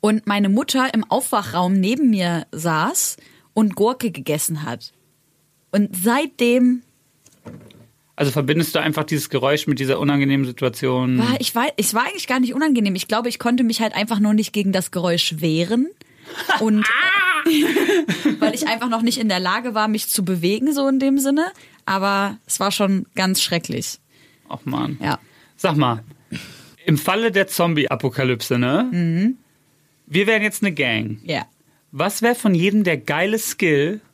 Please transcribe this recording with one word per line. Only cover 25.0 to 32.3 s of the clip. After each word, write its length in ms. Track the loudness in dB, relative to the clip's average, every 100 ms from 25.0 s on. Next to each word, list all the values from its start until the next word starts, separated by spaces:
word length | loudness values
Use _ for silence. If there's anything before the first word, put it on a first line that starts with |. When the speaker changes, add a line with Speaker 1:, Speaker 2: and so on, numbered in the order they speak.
Speaker 1:
Ja. 180 | -4 -4 -8 _ _ _
Speaker 2:
Sag 200 | 0 2
mal, 260 | 2 0 -6 -20 _ -14 -14 -20 -20 _
im 140 | 0 0
Falle 320 | 2 0 2
der 140 | 2 0
Zombie-Apokalypse, 1120 | 0 0 2 0 0 -2 0 0 0 0 0
ne? 300 | 2 2 0
Speaker 1:
Mhm. 460 | 0 0 2 0 -2 _ _ _ _ _ _ -4
Speaker 2:
Wir 200 | 0 2
wären 160 | 2
jetzt 200 | 0 -2
eine 100 | -4
Gang. 460 | 0 -2 0 -4 -8
Speaker 1:
Ja. 220 | -6 -6 -8 _ _ _ _
Speaker 2:
Was 280 | -4 -4 0
wär 140 | 0